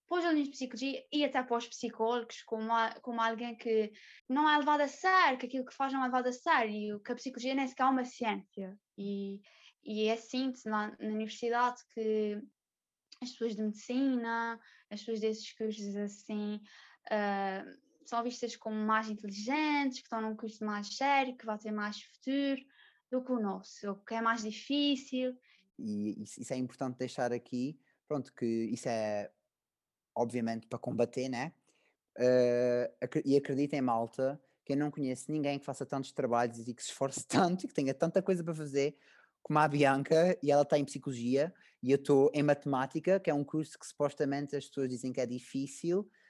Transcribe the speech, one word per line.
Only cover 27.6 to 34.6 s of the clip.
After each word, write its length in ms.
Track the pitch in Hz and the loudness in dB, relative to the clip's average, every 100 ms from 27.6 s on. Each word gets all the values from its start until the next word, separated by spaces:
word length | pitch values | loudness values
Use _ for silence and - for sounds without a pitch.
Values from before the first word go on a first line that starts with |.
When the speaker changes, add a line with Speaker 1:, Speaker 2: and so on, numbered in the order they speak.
| 131 160 _ _ - | -4 -8 _ _ -6
Speaker 2:
pronto, 260 | 147 127 | -6 -6
que 120 | - 117 | -4 -2
isso 420 | 113 113 123 131 | 0 -2 -4 -2
é 440 | 113 107 104 101 _ _ _ _ _ _ _ _ - | -2 -2 -2 -6 _ _ _ _ _ _ _ _ -2
obviamente 520 | 117 123 113 113 - | 0 0 -2 -4 -6
para 120 | 120 | -8
combater, 500 | - 113 117 - 131 | -4 0 0 0 -4
né? 240 | 120 151 - _ _ _ _ _ - | -4 -6 -8 _ _ _ _ _ 2
Eh, 720 | 127 127 123 120 123 123 123 - | 6 6 6 4 4 2 0 -4
acre-, 220 | 127 160 135 | -2 0 4
e 120 | 139 | 4
acreditem, 440 | 139 135 143 143 | 4 0 0 2
malta, 600 | 127 113 117 - 131 147 _ _ | 2 2 0 -2 -2 -2 _ _